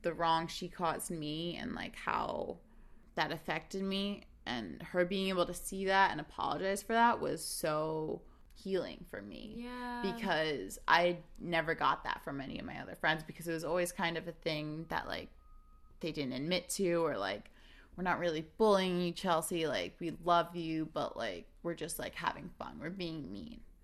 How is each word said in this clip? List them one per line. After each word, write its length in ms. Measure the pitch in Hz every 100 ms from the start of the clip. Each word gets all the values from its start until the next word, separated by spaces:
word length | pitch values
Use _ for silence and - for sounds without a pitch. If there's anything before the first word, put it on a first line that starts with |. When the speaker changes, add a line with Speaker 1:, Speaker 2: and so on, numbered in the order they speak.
Speaker 1:
the 120 | 170
wrong 340 | 160 165 165 165
she 200 | - 175
caused 440 | - 170 - -
me 440 | 165 151 156 170 -
and, 200 | 82 82
like, 200 | 90 -
how 640 | - - - - - - - - - - - -
that 160 | 156
affected 520 | 165 - 160 - 196
me. 400 | 190 190 202 202 - - -
And 360 | 120 98 69
her 240 | 165 180 180
being 240 | 196 190
able 160 | 185 175
to 80 |
see 320 | 175 - 190 190
that 260 | 190 190
and 80 | 151
apologize 640 | 147 - - - 190 196
for 80 | -
that 300 | 226 233 214
was 220 | 147 165
so 760 | - - 165 151 156 156 156 - - - - -
healing 480 | 190 190 101 - 175
for 120 | 101
me. 340 | 101 71 55 226 240
Speaker 2:
Yeah. 360 | - 247 240
Speaker 1:
Because 760 | 240 233 202 160 156 139 95 - -
I 300 | 165 175 175 - -
never 360 | 170 165 156 160
got 280 | 139 - -
that 160 | -
from 180 | - 139
any 180 | 135 165
of 60 | -
my 140 | -
other 140 | - -
friends 280 | 160 160
because 240 | 160 - 170
it 60 |
was 100 | 160
always 280 | 165 175 175
kind 260 | - 170 165
of 100 | 170
a 40 |
thing 540 | 160 165 151 151 156 165
that, 180 | 156 -
like, 220 | 82 - - - - - - - -
they 120 | 170
didn't 220 | 151 135
admit 360 | 127 151 180 -
to 260 | - 190 170 160
or, 120 | 113
like, 320 | 98 104 - - - - - -
"We're 80 |
not 160 | 180 156
really 280 | 175 156 160 -
bullying 420 | 220 196 185 175
you, 100 | 175
Chelsea. 560 | 170 185 165 165 175 156
Like, 280 | 110 87 -
we 120 | 165 160
love 320 | 170 170 170 175
you, 320 | 160 160 156
but, 220 | 151 131 -
like, 300 | 113 87 - -
we're 100 | 170 165
just, 240 | 160 -
like, 160 | - -
having 340 | 160 - 180 -
fun. 220 | - -
We're 100 | 151
being 420 | 190 170 160 135
mean." 300 | 101 80 - - -